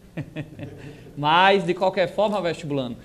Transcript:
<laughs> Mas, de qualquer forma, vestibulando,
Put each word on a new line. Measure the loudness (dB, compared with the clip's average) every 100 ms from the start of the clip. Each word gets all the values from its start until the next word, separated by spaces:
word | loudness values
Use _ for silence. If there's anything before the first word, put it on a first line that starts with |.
| -16
<laughs> | -12 -10 -10 -12 -12 -14 -14 -18 -18 -16 -4
Mas, | 2 6 6 6 2
de |
qualquer | 0 0 0 -2
forma, | 0 0 0
vestibulando, | -2 -4 -4 -4 -4 -8